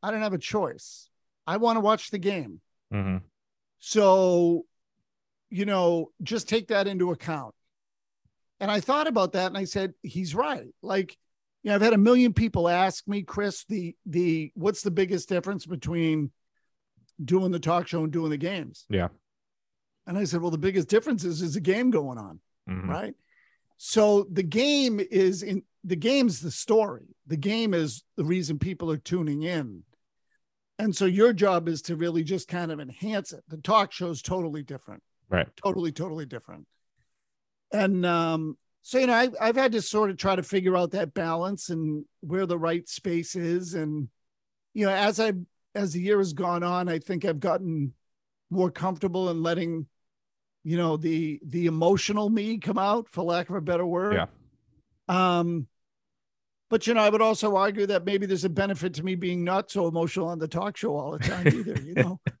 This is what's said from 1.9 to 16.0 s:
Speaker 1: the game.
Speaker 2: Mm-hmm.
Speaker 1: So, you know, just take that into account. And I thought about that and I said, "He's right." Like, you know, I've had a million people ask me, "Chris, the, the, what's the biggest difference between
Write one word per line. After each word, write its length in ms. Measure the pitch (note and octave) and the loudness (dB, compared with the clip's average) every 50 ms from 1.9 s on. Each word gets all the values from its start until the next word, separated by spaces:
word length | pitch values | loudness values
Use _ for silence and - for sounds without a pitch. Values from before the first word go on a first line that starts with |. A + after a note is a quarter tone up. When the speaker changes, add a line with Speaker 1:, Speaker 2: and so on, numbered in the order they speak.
| A3 G#3 - - | 2 2 0 -4
Speaker 1:
the 80 | - G3 | -6 -4
game. 420 | E3+ G3 G3+ F3 C3+ G2+ E2 - _ _ _ _ _ - G#2 | -2 -2 -2 -2 -4 -8 -12 -18 _ _ _ _ _ -6 -4
Speaker 2:
Mm-hmm. 240 | G#2 F#2+ G2 F#2 F#2+ - - _ _ _ _ _ _ _ _ _ _ | -4 -2 -2 -2 -4 -4 -8 _ _ _ _ _ _ _ _ _ _
Speaker 1:
So, 840 | - - - G#3+ G3+ F#3+ F#3+ F#3+ F#3 F3+ F3 F3 F3 E3+ E3+ E3+ - _ _ _ _ _ _ _ _ _ _ _ _ _ _ _ _ - | -10 -4 2 4 6 6 8 6 6 6 4 4 4 4 2 0 -2 _ _ _ _ _ _ _ _ _ _ _ _ _ _ _ _ -10
you 140 | - F3+ G3+ | -6 -4 -2
know, 440 | G#3 G3+ F#3+ F3 E3+ F3 E3 D#3+ - _ - F3+ | 0 2 4 4 4 4 2 0 -4 _ -12 -8
just 260 | - A#3 A3 - - | -6 -4 -4 -2 -2
take 200 | G#3+ A#3 F#3+ - | -2 -2 0 0
that 180 | A3 G3 G3 | 0 0 0
into 240 | G3+ G3 F3+ F3+ F3+ | 0 0 0 0 -2
account. 440 | E3 - - E3+ D#3+ C#3+ B2+ A2 - _ _ _ _ _ _ _ _ _ _ _ _ _ _ _ _ _ _ _ _ - | -2 -4 -6 -6 -6 -6 -8 -10 -16 _ _ _ _ _ _ _ _ _ _ _ _ _ _ _ _ _ _ _ _ -6
And 100 | G3 G3+ | -2 0
I 80 | G#3 G#3 | 0 0
thought 300 | - - C4+ D4 D#4 D#4+ | 2 2 2 2 2 2
about 240 | A#3+ G3+ F#3 F#3 - | 2 2 2 2 2
that 160 | F#3 F#3 F#3 | 0 -2 -2
and 100 | F#3 G3 | -2 -4
I 60 | G3 | -6
said, 300 | F#3 - G3+ F#3+ F#3+ F#3 _ - | -4 -4 -4 -4 -4 -6 _ -14
"He's 340 | E3 - F3 F#3 D#3+ D3 | -10 -8 -6 -6 -4 0
right." 360 | G#3+ C#4 D4+ C4+ C#3+ - - - _ - | 0 0 0 -2 -6 -8 -12 -18 _ -8
Like, 340 | - F#3+ G3 F#3+ - - _ _ _ _ _ _ _ _ _ - | -4 -2 -2 -2 -4 -6 _ _ _ _ _ _ _ _ _ -2
you 60 | G#3 | 0
know, 40 | G#3 | 2
I've 80 | G3 G#3+ | 4 6
had 120 | A#3 A3 | 6 6
a 40 | G3+ | 8
million 340 | G3+ A#3 B3 B3 B3 A#3+ - | 8 8 8 8 6 6 4
people 360 | G#3 A3+ A3 - F3 E3+ F3 | 4 2 2 2 2 2 2
ask 380 | F3 F3 F#3+ F#3+ - - - G3 | 4 4 2 2 0 -2 -6 -6
me, 140 | G#3 G3+ E3+ | -4 -4 -6
"Chris, 420 | - - G3+ G#3 G3+ - - - | -6 -4 -4 -2 -2 -4 -6 -8
the, 320 | - A3 G3 F3 E3+ - _ - | -6 -6 -6 -6 -6 -10 _ -10
the, 460 | G3 D3 F3 F3+ E3+ D#3+ D#3+ D#3 C#3+ - | -4 0 0 2 2 2 0 -2 -4 -6
what's 280 | F#3 D#3+ G#3 G#3 - - | -2 0 0 0 0 -2
the 80 | G#3 E3+ | -2 0
biggest 360 | F#3 F#3+ F3 G3 E3+ - - | 0 0 0 0 -2 -2 -2
difference 380 | F#3+ F3 E3+ F#3+ G3+ E3+ - | -2 -2 -2 -2 -6 -8 -8
between 640 | D#3 F3+ C3+ - C#3 E3+ E3+ | -8 -10 -8 -6 -4 -2 0